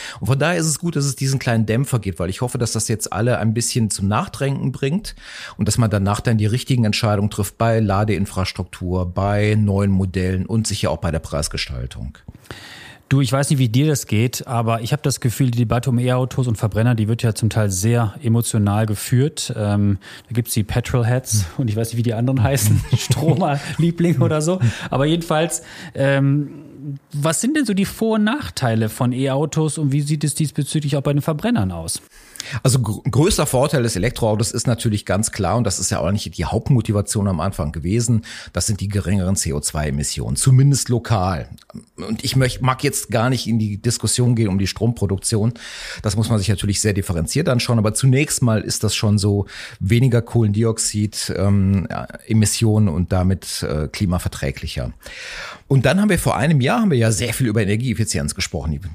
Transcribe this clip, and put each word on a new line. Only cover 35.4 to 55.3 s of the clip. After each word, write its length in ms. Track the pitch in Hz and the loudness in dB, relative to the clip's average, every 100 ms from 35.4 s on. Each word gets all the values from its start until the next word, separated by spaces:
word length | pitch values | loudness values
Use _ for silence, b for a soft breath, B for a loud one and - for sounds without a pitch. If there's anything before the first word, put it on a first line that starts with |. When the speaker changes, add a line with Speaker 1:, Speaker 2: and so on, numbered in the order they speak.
| 87 110 | 0 2
Speaker 1:
und 80 | |
das 160 | 113 98 | 0 -2
ist 100 | - | -2
ja 80 | 87 | 0
auch 140 | 78 | 0
nicht 260 | 104 - - | 0 -4 -4
die 60 | |
Hauptmotivation 840 | 85 107 - 127 107 104 101 110 98 | -2 -2 2 2 2 0 0 0 0
am 140 | 90 | 0
Anfang 320 | 92 - 78 | -2 -2 -4
gewesen, 500 | 73 87 110 117 113 B B B | -4 -2 0 2 0 B B B
das 140 | 87 - | -4 -2
sind 140 | 101 | -2
die 60 | 98 | -2
geringeren 480 | 101 87 98 90 | -2 0 0 2
C 180 | 98 - | 0 -2
O 60 | 73 | -2
zwei 300 | - 78 76 | -4 -4 -2
Emissionen, 480 | 71 71 - 58 67 | -2 -4 -4 -4 0
zumindest 520 | - 127 139 139 - | 6 6 6 4 0
lokal. 600 | 120 - 110 92 82 62 - - - - - | -2 0 0 0 -2 -6 -16 -18 -20 -20 -14
Und 260 | 98 - | -8 -6
ich 140 | 117 131 | -2 2
möch-, 240 | 127 - | 0 0
mag 240 | 127 127 | -2 0
jetzt 260 | 143 - - | -2 -2 -2
gar 200 | 120 120 | 0 0
nicht 180 | 127 - | 0 0
in 100 | 113 | -2
die 200 | 107 104 | -2 -2
Diskussion 580 | 117 - 110 - 123 117 | -2 -2 -2 2 2 2
gehen 100 | 110 | 2
um 140 | 95 | 2
die 80 | 95 | -2
Stromproduktion, 880 | - 113 117 95 95 - 110 110 117 B B B B | 0 -2 0 -2 -2 0 0 0 -2 B B B B
das 120 | 110 | -2
muss 140 | 101 107 | 0 0
man 100 | 110 | 0
sich 100 | 95 | 0
natürlich 320 | 95 104 98 | 0 0 0
sehr 120 | 107 | 0
differenziert 560 | 98 95 85 78 135 165 | 0 -2 -2 -2 -2 0
anschauen, 300 | 123 - 117 | 0 2 0
aber 160 | 107 | 0
zunächst 480 | 107 135 131 151 - | 2 4 4 2 0
mal 180 | 123 110 | 2 2
ist 240 | - - | -2 -2
das 100 | 104 | -2
schon 240 | - 107 104 | 0 2 2
so, 280 | 101 101 98 B B B | 2 0 -2 B B B
weniger 420 | 95 117 131 120 | 0 4 4 2
Kohlendioxid, 1120 | 113 120 107 101 113 113 - 104 107 - - - | 2 2 2 2 0 0 -2 -2 -2 -4 -6 0
ähm, 520 | 98 101 95 98 82 | 2 4 4 2 0
ja, 160 | 50 - - - | -6 -10 -14 0
Emissionen 600 | 110 104 - 110 107 104 | 2 4 2 2 4 2
und 220 | 78 85 | 2 0
damit, 560 | 92 92 95 - - - | 2 2 0 -4 -8 -4
äh, 200 | 76 73 | -4 -4
klimaverträglicher. 1040 | - 101 87 - - 69 - - - 62 - B B B | -2 0 0 -2 -4 -6 -6 -8 -6 -8 -10 B B B